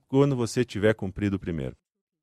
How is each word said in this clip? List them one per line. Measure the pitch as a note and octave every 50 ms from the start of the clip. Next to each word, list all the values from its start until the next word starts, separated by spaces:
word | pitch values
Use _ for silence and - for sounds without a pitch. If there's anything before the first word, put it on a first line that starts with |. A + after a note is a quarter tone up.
| _ -
quando | C3+ C3+ C#3+ C#3+ C#3
você | B2 A#2 A2 - B2+ A#2+
tiver | - - G#2 F#2+ G#2+ A2+
cumprido | - G#2 F#2+ - - G#2 G2+ G2
o | G2
primeiro. | - F2+ F2 D2+ C2 B1+ A#1 _ _ _ _ _ _ _ _ _